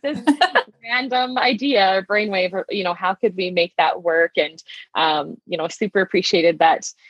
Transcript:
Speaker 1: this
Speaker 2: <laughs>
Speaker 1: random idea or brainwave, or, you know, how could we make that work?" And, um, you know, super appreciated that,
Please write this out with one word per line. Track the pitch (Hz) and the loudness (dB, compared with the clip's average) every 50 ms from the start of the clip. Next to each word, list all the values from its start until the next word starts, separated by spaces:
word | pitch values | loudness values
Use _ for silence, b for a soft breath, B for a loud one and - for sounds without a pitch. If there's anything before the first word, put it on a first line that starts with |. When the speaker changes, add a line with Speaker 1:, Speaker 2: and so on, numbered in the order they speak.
| - | -4
Speaker 1:
this | 277 311 - | -6 -6 -2
Speaker 2:
<laughs> | 240 320 294 - 359 359 - - - - - _ 226 | 2 0 2 2 2 0 0 0 -2 -4 -8 _ -8
Speaker 1:
random | 226 240 247 262 262 247 254 254 254 254 254 | -4 -4 -4 -2 -2 -2 -2 -2 -2 -2 0
idea | - 254 277 202 254 285 269 208 190 190 190 | 0 0 0 0 0 0 2 2 4 4 2
or | 190 185 | 2 0
brainwave, | - 202 208 214 214 196 185 185 180 180 | 0 -2 -2 0 0 0 -2 -2 -2 -2
or, | 190 - - | -4 -6 -4
you | - 208 185 | -4 -4 -2
know, | 180 175 | -4 -4
how | - 190 185 190 | -2 -2 -4 -2
could | - - 214 180 | 0 -2 -2 -2
we | 185 185 180 | -2 -4 -2
make | 180 180 202 190 _ - | 0 0 0 0 _ 0
that | 165 151 - - 170 | 0 2 0 0 -2
work?" | 170 165 165 170 170 - | 0 2 2 2 2 2
And, | - 151 151 160 165 - B B B B B B | 0 -2 -2 -4 -10 -20 B B B B B B
um, | 117 160 160 156 151 147 160 - - _ | -2 0 0 0 0 -2 -6 -10 -14 _
you | - 175 | -8 -6
know, | 160 156 175 | -4 -4 -4
super | - - 220 196 - 202 | -4 -4 -4 -2 0 0
appreciated | 190 - - 185 185 - - 175 160 170 160 151 | 0 0 0 0 0 2 2 2 4 4 4 4
that, | 165 160 160 - - - - b b | 4 4 4 2 -2 -8 -14 b b